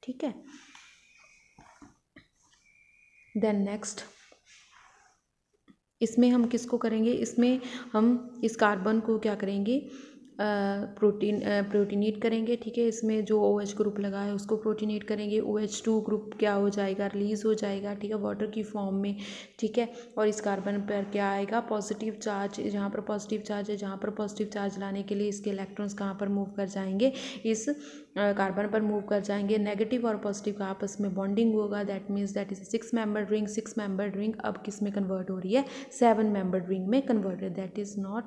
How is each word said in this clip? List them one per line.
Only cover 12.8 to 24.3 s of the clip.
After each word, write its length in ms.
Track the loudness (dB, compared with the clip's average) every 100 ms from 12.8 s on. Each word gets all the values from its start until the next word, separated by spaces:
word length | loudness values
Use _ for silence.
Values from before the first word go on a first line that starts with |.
इसमें 400 | 2 2 0 0
जो 160 | 4 4
ओएच 340 | 6 4 0 0
group 240 | 0 0
लगा 220 | -2 -2
है 120 | -2
उसको 220 | -4 -2 0
प्रोटोनेट 480 | 0 0 0 -2
करेंगे। 360 | -2 -4 0 0
ओएच 420 | 2 0 0 -2
two 160 | 2 2
group 300 | 2 -2 -2 0
क्या 120 | 2
हो 160 | 4 2
जाएगा, 380 | 2 0 0 -2
release 360 | 0 0 2 2
हो 80 |
जाएगा, 400 | 2 0 -2 -4
ठीक 160 | -6 -4
है, 60 | -2
वाटर 300 | -2 -2 -4
की 160 | -4
form 320 | -4 -4 -2
में, 220 | 0 0 -2 -6 -12 -16 -4
ठीक 200 | -2 0
है। 140 | -2 -4 -12 0
और 80 | 2
इस 140 | 2
carbon 380 | -2 -2 -2 -2
पर 260 | -2 -2
क्या 260 | -2 0 0
आएगा, 300 | 0 0 -2
positive 540 | 0 -2 -2 -4 -4
charge। 460 | -4 -4 -2 -4 -4
जहाँ 300 | -2 -2 -2
पर 100 | -2
पॉजिटिव 400 | -2 -4 -2 -4
charge 300 | -2 -4 -2
है, 60 | -4
जहाँ 200 | -4 -4
पर 140 | -6
positive 360 | -4 -4